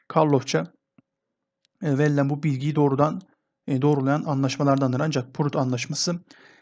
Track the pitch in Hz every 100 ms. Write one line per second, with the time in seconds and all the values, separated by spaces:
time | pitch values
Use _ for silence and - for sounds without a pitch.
0 | - 165 156 139 - 160 175 _ _ _
1 | _ _ _ _ _ _ _ - 160 135
2 | 151 143 139 151 151 131 147 151 143 135
3 | 147 190 - _ _ _ - 131 147 143
4 | 131 151 170 135 135 131 143 135 135 127
5 | 160 139 120 - 143 151 127 120 - 147
6 | - 175 - - - _